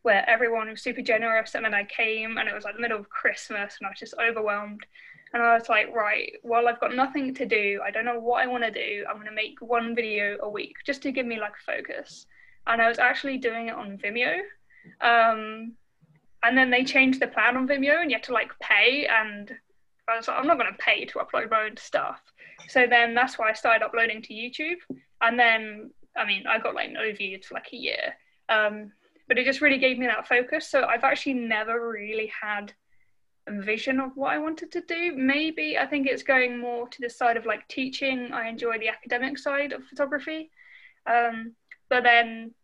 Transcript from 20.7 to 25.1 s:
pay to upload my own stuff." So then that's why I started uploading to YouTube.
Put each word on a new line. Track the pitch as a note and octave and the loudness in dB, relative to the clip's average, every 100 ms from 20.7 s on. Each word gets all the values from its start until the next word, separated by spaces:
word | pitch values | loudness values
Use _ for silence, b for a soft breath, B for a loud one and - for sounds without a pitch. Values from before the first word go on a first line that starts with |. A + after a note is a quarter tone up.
| G3 | -2
pay | - G#3 | 0 0
to | - - | 0 -6
upload | - - A3 | -4 -2 0
my | A3 | 0
own | G#3+ G#3+ | 0 -8
stuff." | - E3+ C#3 - _ _ B B - | -4 -4 -4 -8 _ _ B B -2
So | C4+ B3 | 4 6
then | A#3+ A#3 | 6 4
that's | A#3 B3+ - | 2 0 0
why | A3 | -2
I | |
started | A3 B3+ A3+ | 0 4 4
uploading | G#3+ A#3 A3+ G#3+ | 2 0 0 -2
to | A3 | -10
YouTube. | G#3+ A#3+ - D#4 F4 - - B | -10 -10 -6 -6 -6 -8 -16 B